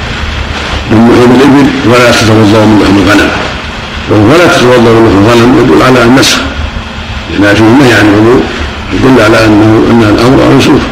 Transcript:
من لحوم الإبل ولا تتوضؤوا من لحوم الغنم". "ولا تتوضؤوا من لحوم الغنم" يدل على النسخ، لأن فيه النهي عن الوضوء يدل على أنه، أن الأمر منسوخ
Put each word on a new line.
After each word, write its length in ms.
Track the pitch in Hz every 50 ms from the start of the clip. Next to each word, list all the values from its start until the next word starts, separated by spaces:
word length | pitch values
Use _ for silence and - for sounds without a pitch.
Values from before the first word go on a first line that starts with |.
| - - - - - - - - - - - - - - - - - -
من 200 | 113 110 117 120
لحوم 200 | 117 117 123 123 127
الإبل 320 | 127 139 143 131 143 135 123 - - - 110
ولا 220 | 123 123 123 120
تتوضؤوا 540 | 104 - 110 107 110 110 107 101 107 110 107
من 140 | 107 107 98
لحوم 160 | 95 95 98
الغنم". 320 | 101 90 92 - - - - - - - - - - - - - - - - - - - - 101 107 104 110
"ولا 180 | 151 175 175
تتوضؤوا 520 | 160 - - 120 123 123 120 117 117 113 113
من 100 | 113 107
لحوم 160 | 95 98 101
الغنم" 340 | 113 120 117 117 120 135 117
يدل 240 | 120 131 - 127 123
على 200 | 127 131 123 117
النسخ، 340 | 117 131 135 - - - - - - - - - - - - - - - - - - - - - - 82 90
لأن 160 | 101 - -
فيه 80 | 110 110
النهي 300 | 107 120 143 139 123 110
عن 120 | 101 101
الوضوء 380 | 107 101 107 110 117 127 135 - - - - - - - - - - 92
يدل 280 | 95 127 131 131 120
على 240 | 107 110 113 113 110
أنه، 380 | 110 107 104 107 110 110 113 - 120
أن 120 | 117 117 110
الأمر 500 | 104 104 107 117 127 135 131 120 123 135
منسوخ 280 | 131 123 - 139 127 - -